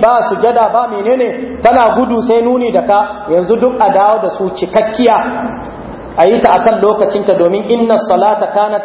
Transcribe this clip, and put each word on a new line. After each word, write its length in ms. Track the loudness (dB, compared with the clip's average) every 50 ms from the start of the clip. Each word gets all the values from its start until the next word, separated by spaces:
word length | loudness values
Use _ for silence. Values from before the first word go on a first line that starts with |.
| 2
ba 240 | 2 2 2 0
sujada, 440 | -2 -2 0 0 2 2 2 2 2 0
ba 140 | 0 -2 -2
menene, 680 | -4 -4 -2 0 0 0 0 -2 -4 -6 -10 -10 -10 0 0
tana 320 | 2 4 4 4 2 2
gudu 260 | 0 0 0 -2 -2 0
sai 200 | 2 2 2 2
nuni 300 | 2 0 0 0 0 0
da 100 | 0 0
ka, 440 | 2 2 0 0 -2 -6 -10 -6 -2
yanzu 240 | -2 0 2 0 0
duk 220 | 2 2 0 0 0
a 100 | 0 2 2
dawo 240 | 2 2 2 2 0 -2
da 60 | -4
su 220 | -4 -4 -6 -6
cikakkiya. 640 | -4 -6 -8 -2 0 0 0 0 -2 0 2 2 2 2 0 -4 -6 -6 -8 -8 -10 -10 -14 -14 -16 -16 -16 -16 -16 -16 -16 -10 -2 2
A 80 | 2
yi 140 | 2 4 2
ta 100 | 2 2
akan 320 | 2 4 2 2 2 2 2
lokacinta 520 | 0 2 2 0 -2 -2 -2 0 0 0 2
domin 320 | 2 0 0 -2 -2 -2
inna 240 | 0 0 2 0 0
salata 540 | 0 0 0 0 2 2 2 0 0 -2 -2
kanat 320 | -2 -2 -2 0 -2 -4 -4